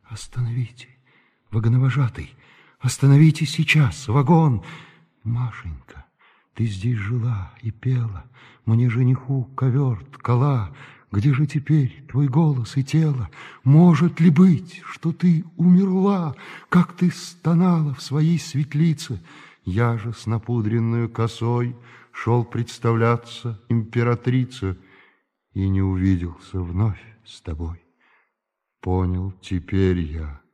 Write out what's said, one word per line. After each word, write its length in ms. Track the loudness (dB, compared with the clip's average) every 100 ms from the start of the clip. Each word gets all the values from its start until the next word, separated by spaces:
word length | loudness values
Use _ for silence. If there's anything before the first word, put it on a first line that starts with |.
«Остановите, 840 | _ -18 -12 -6 -4 -4 -8 -10 -20 _ _ _ _ _ _
вагоновожатый, 840 | -2 2 2 2 2 -2 -4 -16 -20 _ _ _ _
остановите 680 | -6 2 6 8 6 4 -4
сейчас 640 | -2 2 4 2 0 -2
вагон!» 520 | 0 4 4 4 0 -6 -20 -20 _ _ _
«Машенька, 840 | -6 -4 -6 -8 -14 -14 _ -20 -20 _ _ _ _
ты 120 | -6 -4
здесь 320 | -4 -4 -4
жила 560 | -4 -4 -4 -6 -8 -10
и 100 | -12
пела, 540 | -6 -4 -2 -4 -8 -16 _ -20 _ 0
мне, 240 | 2 2
жениху, 560 | 2 0 0 -2 -6 -6 -2
ковёр 480 | 0 0 0 -4 -10
ткала. 640 | -12 -2 0 2 0 -4 -12 -20 -20 _
Где 200 | -2 0
же 140 | 0 0
теперь 580 | -2 0 0 0 -6 -8
твой 180 | -2 0
голос 480 | 2 2 0 -4 -4
и 80 |
тело? 460 | -2 0 0 -2 -6 -12 -20 -4
Может 560 | 4 8 8 6 2 4
ли 120 | 4
быть, 500 | 6 6 4 -2 -20
что 280 | -18 -8 -6
ты 340 | 0 2 2 -2 0
умерла? 760 | 4 6 4 2 2 0 -2 -8 -16 -20 0
Как 240 | 2 2
ты 180 | 0 -2
стонала 840 | -2 -16 -6 0 2 4 2 0
в 80 | -4
своей 380 | -6 0 2 0
светлице!» 840 | -2 -4 -4 0 0 0 -6 -10 -12 -20 -20 _
Я 360 | -6 -2 0 -2
же 120 | -6
с 140 | -10 -6
напудренную 840 | -6 -2 -4 -2 -2 -2 -2 -4
косой 680 | -4 -6 -4 -4 -2 -4 -8 -20 -20 _
шёл 320 | -10 -2 0
представляться 1160 | 0 -6 -8 -4 -2 2 2 0 -4 -12 -12 -12 _
императрице 1080 | -4 -2 -2 0 -2 -2 -2 -2 -6 -8 -8 -14 _ _ _ _ _ _
и 160 | -4 -2
не 140 | 0
увиделся 760 | 0 0 2 0 -2 -10 -12 -8
вновь 400 | -6 -2 -2 -2 -14 -20
с 180 | _ -18
тобой. 380 | -12 -8 -8 -10 _ _ _ _ _ _ _ _ _ _
Понял 520 | -4 -2 -2 -4 -6
теперь 680 | -10 -8 -8 -4 0 2 0
я 420 | -4 -8 -10 -14 _